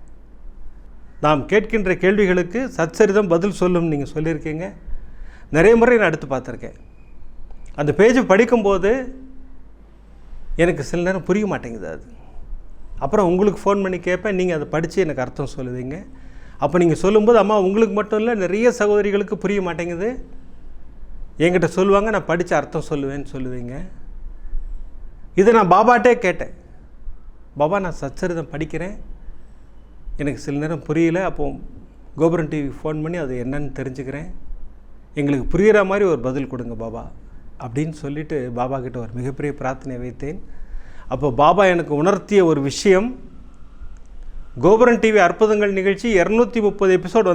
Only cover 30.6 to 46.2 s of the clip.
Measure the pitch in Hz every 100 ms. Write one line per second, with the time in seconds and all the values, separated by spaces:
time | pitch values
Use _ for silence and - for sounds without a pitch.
30.6 | 156 160 139 156 165 175 180 143 143 -
31.6 | - - - - - 139 165 170 151 151
32.6 | 139 - 156 156 156 175 139 127 123 143
33.6 | 143 135 131 131 131 135 180 - - -
34.6 | - - - - - 147 143 139 117 165
35.6 | 214 214 190 202 196 139 131 135 127 127
36.6 | 117 113 113 113 - - - - - -
37.6 | 120 123 160 151 143 147 151 151 123 117
38.6 | 127 135 123 123 107 117 127 135 143 -
39.6 | 131 131 135 123 123 - 143 185 - -
40.6 | - - - - - 120 143 117 151 180
41.6 | 190 170 147 147 175 190 - 202 170 147
42.6 | 139 - 202 185 233 - - - - -
43.6 | - - - - - - - - - 117
44.6 | 160 220 240 233 220 214 175 175 214 208
45.6 | 202 190 196 196 240 190